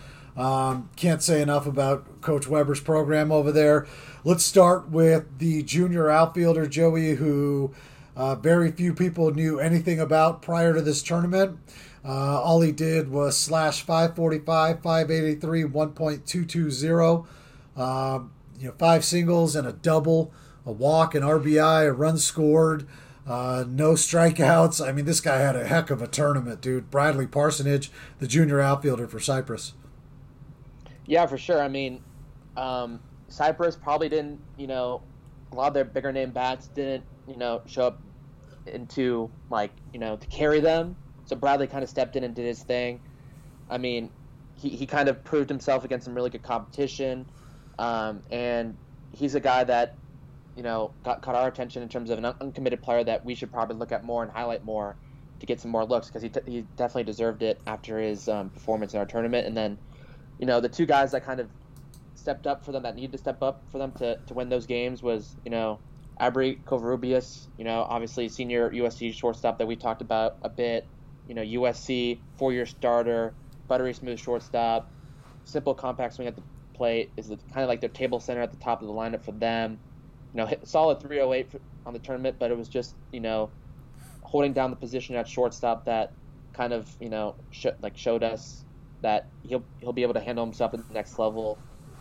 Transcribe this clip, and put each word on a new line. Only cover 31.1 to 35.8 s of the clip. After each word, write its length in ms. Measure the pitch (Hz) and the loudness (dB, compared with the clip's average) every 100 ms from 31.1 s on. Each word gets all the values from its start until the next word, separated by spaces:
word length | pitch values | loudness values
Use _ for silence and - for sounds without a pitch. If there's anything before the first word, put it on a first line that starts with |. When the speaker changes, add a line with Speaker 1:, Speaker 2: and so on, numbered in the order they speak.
| 165 170 | 4 4
Speaker 2:
for 100 | 135 | 0
sure. 240 | - 160 | 0 0
I 60 | 139 | 0
mean, 340 | 139 131 127 - - - - - | -2 -6 -8 -16 -20 -20 -20 -14
um, 440 | 131 131 127 120 117 - - - | -8 -4 -4 -6 -10 -18 -20 -12
Cyprus 480 | - 151 156 170 | 0 0 2 -2
probably 340 | - 147 151 156 | -2 -2 -2 0
didn't, 320 | 151 147 147 - - | -2 -4 -10 -16 -12
you 80 | |
know, 380 | 135 131 123 127 - - - - - | -6 -4 -4 -6 -10 -20 -20 -20 -12
a 40 | |
lot 120 | 127 143 | -2 0
of 80 | |
their 100 | 139 | 0